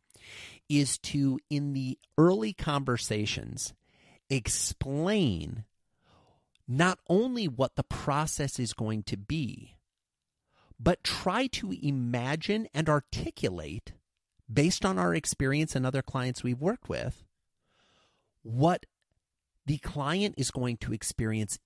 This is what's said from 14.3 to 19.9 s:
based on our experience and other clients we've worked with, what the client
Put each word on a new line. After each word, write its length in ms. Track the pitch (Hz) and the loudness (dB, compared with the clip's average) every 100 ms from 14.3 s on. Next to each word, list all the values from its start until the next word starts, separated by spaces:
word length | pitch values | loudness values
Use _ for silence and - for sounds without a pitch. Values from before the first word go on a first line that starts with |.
| _ - | _ -2
based 320 | 113 160 - | 4 4 4
on 140 | 190 185 | 0 2
our 160 | 175 | 2
experience 640 | 165 - - 135 143 156 131 | 2 -2 -2 2 2 2 0
and 80 | |
other 180 | 127 135 | 0 0
clients 400 | - 131 127 120 | -2 -4 -4 -2
we've 180 | 123 123 | -2 0
worked 280 | 165 247 - | -2 -2 -4
with, 360 | 64 127 - - _ _ _ _ _ _ _ _ _ _ _ | -4 -4 -8 -16 _ _ _ _ _ _ _ _ _ _ _
what 440 | 113 120 160 - - _ _ _ _ _ _ _ 139 | -6 4 4 4 -4 _ _ _ _ _ _ _ -4
the 100 | 151 | -4
client 560 | - | -2